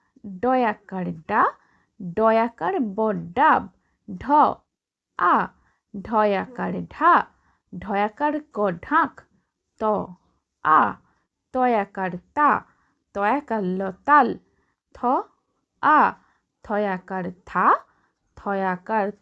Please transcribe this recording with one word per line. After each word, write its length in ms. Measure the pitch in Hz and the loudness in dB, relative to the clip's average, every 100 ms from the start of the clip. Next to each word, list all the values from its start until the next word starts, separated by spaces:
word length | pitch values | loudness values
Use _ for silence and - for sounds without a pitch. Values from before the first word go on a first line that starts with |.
| _ _ 202 | _ _ -16
ডয়াকার 800 | 185 240 262 233 208 - 190 175 160 - | -4 0 0 0 -4 -10 -8 -6 -8 -4
ডা, 240 | 214 381 - _ _ _ - | 0 0 -2 _ _ _ -16
ডয়াকার 760 | 180 175 220 226 240 - 339 392 | -8 0 2 2 0 -4 -4 -2
ব, 320 | 220 196 220 | -4 -2 -2
ডাব। 560 | 190 170 175 302 233 190 - _ _ - | -2 -6 2 2 2 -2 -14 _ _ -16
ঢ, 140 | 185 233 294 226 - _ _ _ _ _ - | -12 0 4 4 0 _ _ _ _ _ -4
আ, 280 | 349 269 180 - _ _ _ | 0 2 -2 -10 _ _ _
ঢয়াকার 800 | 202 190 220 214 196 190 - 185 175 170 | -16 -4 0 2 0 -4 -8 -8 -8 -10
ঢা, 400 | - 320 294 - _ _ _ _ | 0 4 4 2 _ _ _ _
ঢয়াকার 680 | 180 190 202 214 214 294 302 302 | -14 -6 -2 -2 -2 -4 -4 -8
ক, 180 | 208 208 | -4 -4
ঢাক। 500 | 175 - 311 - - - _ _ _ _ _ | -4 -2 0 0 -6 -20 _ _ _ _ _
ত, 40 | 220 196 180 180 _ _ _ _ | -2 -2 -4 -14 _ _ _ _
আ, 300 | 165 156 131 - _ _ _ _ _ | 2 4 4 -2 _ _ _ _ _
তয়াকার 580 | 254 254 226 202 - 190 180 - | -2 0 0 -2 -6 -8 -8 -8
তা, 300 | - 294 - - _ _ _ _ | 0 2 2 -4 _ _ _ _
তয়াকার 480 | 202 202 277 294 226 | -4 -2 -2 -2 -4
ল, 300 | 185 185 190 | -2 -4 -6
তাল। 460 | 185 - 294 233 180 _ _ _ _ _ | -6 4 4 4 -2 _ _ _ _ _
থ, 40 | - 240 294 427 _ _ _ _ _ | -6 -2 -2 -4 _ _ _ _ _
আ, 320 | - 302 196 180 _ _ _ _ | 2 4 4 0 _ _ _ _
থয়াকার 640 | - 208 208 185 185 190 180 180 - | -6 -4 -2 -4 -8 -8 -8 -10 -6
থা, 200 | 180 226 - - _ _ _ _ - | 0 4 2 0 _ _ _ _ -12
থয়াকার 720 | 208 196 190 180 180 220 202 208 | -6 -4 -4 -4 -4 -2 -2 -6